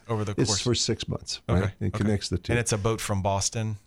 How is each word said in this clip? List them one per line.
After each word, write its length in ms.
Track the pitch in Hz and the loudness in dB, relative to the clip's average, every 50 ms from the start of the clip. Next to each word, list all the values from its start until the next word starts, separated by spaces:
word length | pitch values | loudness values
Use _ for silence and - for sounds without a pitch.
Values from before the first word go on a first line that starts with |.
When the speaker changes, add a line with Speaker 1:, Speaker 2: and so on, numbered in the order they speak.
| - - | -4 -4
Speaker 1:
over 160 | 117 107 107 | -2 -2 -2
the 100 | 98 104 | -2 0
Speaker 2:
It's 140 | - 131 107 | 0 2 2
Speaker 1:
course? 100 | 107 95 | 2 0
Speaker 2:
for 140 | - 127 120 | 2 2 2
six 320 | - - - 113 - - - | 2 2 0 0 -2 -2 -6
months, 320 | - - - - - - - - | -6 -6 -6 -8 -10 -6 -2 2
Speaker 1:
Okay, 120 | 101 90 | 2 2
Speaker 2:
right? 100 | 95 92 - - | 2 2 -2 -2
It 60 | 104 | -4
Speaker 1:
okay. 120 | 98 90 101 | -2 0 0
Speaker 2:
connects 300 | 101 104 104 98 - - | 2 2 2 0 0 -2
the 80 | - - | -2 -2
two. 140 | - - 117 | 0 0 0
Speaker 1:
And 60 | 120 | 2
it's 140 | 117 - 117 | 2 2 0
a 60 | 104 | 0
boat 220 | 98 113 113 107 | 2 0 0 0
from 220 | - - 107 98 92 | -2 -2 0 0 2
Boston? 540 | 101 98 98 95 - - 120 110 107 107 - - | 2 2 2 0 -2 -2 -2 -2 -2 -4 -4 -2